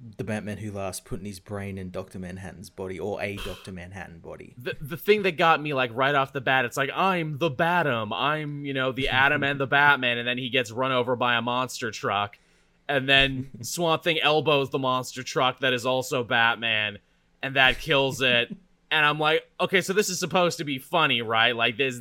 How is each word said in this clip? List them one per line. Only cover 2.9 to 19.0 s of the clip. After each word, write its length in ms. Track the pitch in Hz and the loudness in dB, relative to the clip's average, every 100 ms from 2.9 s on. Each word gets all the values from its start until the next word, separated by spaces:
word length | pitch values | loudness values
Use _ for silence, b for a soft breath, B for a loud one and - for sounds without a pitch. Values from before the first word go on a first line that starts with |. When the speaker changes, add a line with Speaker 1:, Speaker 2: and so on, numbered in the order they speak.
| 92 | -6
Speaker 1:
or 220 | 98 98 | -6 -4
a 140 | 104 101 | -6 -6
Doctor 340 | 104 90 - | -10 -12 -14
Manhattan 480 | 90 87 95 - 165 | -14 -14 -14 -16 -16
body." 340 | - - - - | -16 -16 -16 -14
Speaker 2:
The, 200 | 135 151 | -10 -10
the 180 | 143 170 | -10 -6
thing 260 | - 208 | 2 4
that 140 | 190 151 | 2 2
got 240 | 165 151 | 4 4
me, 120 | 151 | 0
like, 180 | 139 127 | -2 -2
right 200 | 113 135 143 | 0 2 2
off 160 | 135 | 0
the 100 | 139 | -2
bat, 240 | 120 131 120 | 2 2 2
it's 120 | 147 | -2
like, 140 | 135 - | -2 0
"I'm 420 | 190 180 156 139 | 0 0 -2 -2
the 120 | 165 | -2
Batum. 640 | 127 170 175 151 117 107 | 0 2 2 2 0 -2
I'm, 520 | 107 135 156 151 147 143 | -2 0 -2 -4 -8 -6
you 80 | |
know, 180 | 135 131 | -2 -2
the 180 | 123 135 | -2 0
Atom 340 | 127 139 147 | 4 4 4
and 160 | 139 139 | 0 -2
the 80 | 135 | 2
Speaker 1:
<laughs> 120 | 143 | 6
Speaker 2:
Batman." 380 | 143 139 123 120 | 6 6 4 0
And 80 | 120 | -2
then 100 | 123 | -4
he 120 | 131 | 0
gets 220 | 127 110 | 0 0
run 200 | 113 131 | -2 0
over 240 | 127 123 120 | 0 0 0
by 200 | 120 120 | 2 2
a 60 | |
monster 500 | 120 123 127 - 117 | 0 -2 -4 -6 -8
truck. 460 | - 123 101 101 - b b b b - | -6 -2 -2 -2 -6 b b b b -2
And 200 | 143 131 | -2 4
then 400 | 139 135 131 135 - | 4 4 0 -8 -10
Speaker 1:
<laughs> 60 | |
Speaker 2:
Swamp 400 | 117 170 170 156 | -10 -2 0 0
Thing 160 | 175 156 | 0 0
elbows 480 | 147 156 151 143 135 | 4 2 4 2 2
the 100 | 143 | -2
monster 440 | 131 127 123 131 | 0 -2 -4 -10
truck 360 | 123 156 127 - | -6 0 0 2
that 120 | 131 | 0
is 120 | 123 123 | 0 0
also 380 | 127 123 135 | -2 -2 -4
Batman. 760 | 113 123 117 107 113 107 107 101 _ _ _ - | 0 4 4 2 0 0 -2 -6 _ _ _ -10
And 140 | 135 135 | -4 4
that 240 | 131 127 | 4 4
kills 420 | 156 139 135 123 | 0 2 2 0
it. 340 | 127 120 120 214 | 2 2 0 -8
Speaker 1:
<laughs> 60 | _ _ - | _ _ -2
Speaker 2:
And 160 | 156 | 2